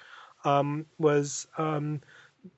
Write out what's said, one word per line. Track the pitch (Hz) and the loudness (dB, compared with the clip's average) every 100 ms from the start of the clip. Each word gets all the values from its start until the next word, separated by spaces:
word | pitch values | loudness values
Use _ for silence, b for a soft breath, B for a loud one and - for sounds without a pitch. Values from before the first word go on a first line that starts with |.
| B B B B | B B B B
um, | 151 143 143 147 156 - | 0 2 2 -2 -8 0
was, | 156 147 143 135 - - | 2 4 0 -6 -10 -6
um, | 156 151 147 151 b b b b - | -4 -2 -4 -6 b b b b -20